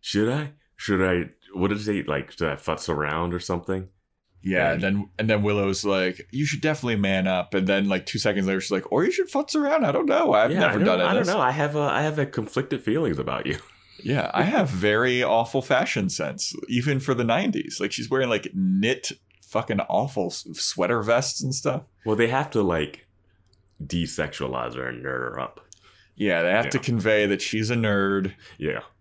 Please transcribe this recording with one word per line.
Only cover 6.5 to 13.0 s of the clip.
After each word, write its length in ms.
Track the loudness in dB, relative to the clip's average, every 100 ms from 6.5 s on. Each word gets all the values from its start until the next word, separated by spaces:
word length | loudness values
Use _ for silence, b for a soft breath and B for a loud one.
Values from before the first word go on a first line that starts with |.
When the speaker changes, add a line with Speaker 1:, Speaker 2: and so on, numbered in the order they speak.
| 0
Speaker 2:
definitely 360 | 0 0 0 0
man 320 | 2 2 2
up." 260 | 0 0
And 140 | 0 2
then, 200 | 2 2
like, 160 | 0 -2
two 120 | -2
seconds 300 | 0 2 0
later, 120 | 0
she's 120 | 0
like, 180 | -2 0
"Or 140 | 0
you 80 | 2
should 180 | 0 -2
futz 240 | -2 -2
around. 300 | 0 2 2
I 80 | 2
don't 140 | 2 2
know. 260 | 2 4
I've 180 | 4 4
Speaker 1:
Yeah, 80 | 4
Speaker 2:
never 140 | 2
Speaker 1:
I 40 | 4
don't, 60 | 2 4
Speaker 2:
done 20 |
Speaker 1:
I 120 | 4
don't 80 | 2
Speaker 2:
this." 60 | 2
Speaker 1:
know. 100 | 2
I 120 | 0
have, 240 | 2 0 0
uh, 80 | 0
I 160 | 0
have 160 | 0 0
a 80 | -2
conflicted 560 | -4 -4 -4 -2 -4
feelings 380 | 0 0